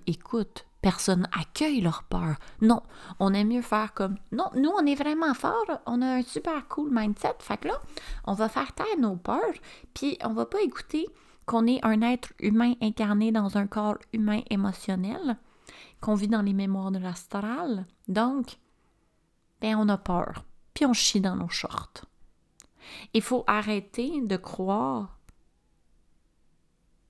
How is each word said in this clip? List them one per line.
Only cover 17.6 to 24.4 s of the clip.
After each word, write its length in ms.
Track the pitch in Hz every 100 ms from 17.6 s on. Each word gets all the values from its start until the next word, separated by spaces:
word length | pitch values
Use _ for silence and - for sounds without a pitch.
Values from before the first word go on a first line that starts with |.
| 339 202 185 _ -
Donc, 520 | 190 240 277 247 - _ _ _ _ _ _ _ _ _ _
ben, 160 | 220 214
on 120 | 214
a 80 | 196
peur, 480 | - 175 - - - - -
puis 100 | -
on 80 | 277
chie 280 | 233 - 202
dans 160 | 190 190
nos 120 | 175
shorts. » 560 | - - - - - - _ - _ _ - - _ - - -
Il 100 | 220
faut 220 | - 247 -
arrêter 760 | 208 208 208 202 - 254 320
de 140 | 226
croire 840 | 185